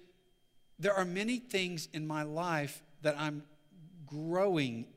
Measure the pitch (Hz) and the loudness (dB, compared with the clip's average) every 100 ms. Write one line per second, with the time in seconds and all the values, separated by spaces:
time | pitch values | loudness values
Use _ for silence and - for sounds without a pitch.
0 | - _ _ _ _ _ _ - 190 190 | -20 _ _ _ _ _ _ -2 2 4
1 | 180 180 220 247 - 190 180 170 - 156 | 2 0 0 -2 0 0 0 -2 -6 -4
2 | 156 156 151 156 175 156 143 - - - | -2 -2 -2 -2 0 0 0 -6 -18 -2
3 | 151 147 151 147 - - _ - 160 180 | 0 0 -2 -4 -12 -20 _ -20 -20 -18
4 | 139 147 160 180 196 165 131 117 - | -12 -8 -2 2 4 4 2 -2 -8